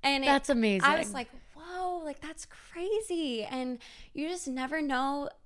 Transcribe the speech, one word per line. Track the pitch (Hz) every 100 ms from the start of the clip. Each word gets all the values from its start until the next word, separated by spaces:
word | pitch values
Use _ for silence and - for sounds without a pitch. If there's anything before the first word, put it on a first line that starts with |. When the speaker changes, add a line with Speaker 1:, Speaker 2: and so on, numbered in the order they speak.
Speaker 1:
And | 269 277
it, | 269
Speaker 2:
That's | 277 277
amazing. | 254 226 196 277
Speaker 1:
I | 311
was | 214 226
like, | 233 262 - -
"Whoa, | 339 359 370 349
like, | 311 277
that's | 302 320 -
crazy." | - - 339 359 427 440 349 302 233
And | 208 254 254 247 - - -
you | - 302
just | 359 -
never | 262 262 311
know | 294 254 269 285 285 -